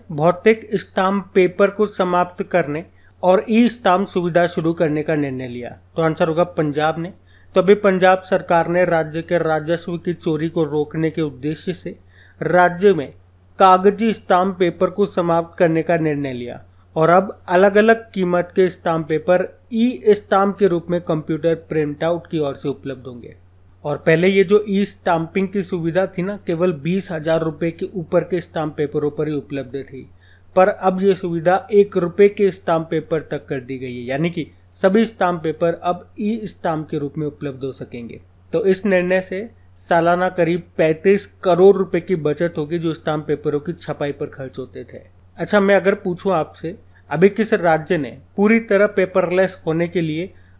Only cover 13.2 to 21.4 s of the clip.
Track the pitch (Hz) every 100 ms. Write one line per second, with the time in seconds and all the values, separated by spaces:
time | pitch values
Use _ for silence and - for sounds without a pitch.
13.2 | _ _ _ - 190 185 196 190 226 202
14.2 | - 180 190 180 175 170 185 180 202 -
15.2 | 170 165 165 - 170 160 160 170 160 143
16.2 | 139 123 120 - - _ _ 160 165 180
17.2 | 202 - - 180 196 202 220 226 - 190
18.2 | 180 175 175 190 185 - 175 165 156 156
19.2 | 156 180 - - _ 226 240 247 214 202
20.2 | - 196 202 190 196 170 175 175 175 156
21.2 | 156 156